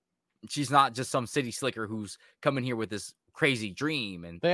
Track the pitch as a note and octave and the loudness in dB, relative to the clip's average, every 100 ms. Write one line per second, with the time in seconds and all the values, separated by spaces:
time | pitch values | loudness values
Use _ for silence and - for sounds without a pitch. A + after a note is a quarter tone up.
0 | _ _ _ _ - D3 B2+ C#3 C3+ A#2 | _ _ _ _ -8 -4 4 6 6 2
1 | B2 C#3 A#2 D3 A#2+ - B2+ A2+ G#2 A2 | -2 -2 0 0 -2 -2 -2 -2 -4 -4
2 | G2+ - - _ D3 C3+ B2+ A#2 A2 G#2 | -6 -12 -20 _ 0 0 0 -2 -2 -4
3 | - - _ - D#3 B2 G#2+ F2+ D3 D3+ | -8 -16 _ 0 2 2 -2 -2 -2 -2
4 | G#2 F2 E2+ E2+ E3+ | -4 -8 -10 0 4